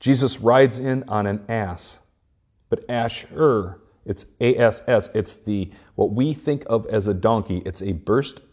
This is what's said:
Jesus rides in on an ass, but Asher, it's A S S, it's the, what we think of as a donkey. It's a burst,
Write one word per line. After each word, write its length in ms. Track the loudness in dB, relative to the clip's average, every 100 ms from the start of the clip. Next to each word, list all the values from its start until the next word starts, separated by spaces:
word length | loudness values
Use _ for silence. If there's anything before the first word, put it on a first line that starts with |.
Jesus 380 | 0 2 2 0
rides 380 | 4 6 6 4
in 240 | -4 -4 -4
on 180 | -2 -2
an 180 | -4 -4
ass, 500 | -4 -4 -8 -14 -20 _ _ _ _ _ _ _
but 160 | -6 -4
Asher, 920 | -4 -4 -6 -14 0 2 2 -2 -10 _ _
it's 220 | -10 -10 -10 _
A 160 | 0 4
S 260 | 4 2 0
S, 220 | 0 0
it's 220 | -4 -6 -8
the, 340 | -6 -6 -6 -10 _ -2
what 160 | 0
we 220 | 2 -2
think 300 | -2 -4 -6 -2
of 200 | -2 0
as 200 | -2 0
a 80 |
donkey. 480 | 0 2 0 0 -6
It's 180 | -6 -10
a 100 | -6
burst, 480 | -6 0 0 0 -10 _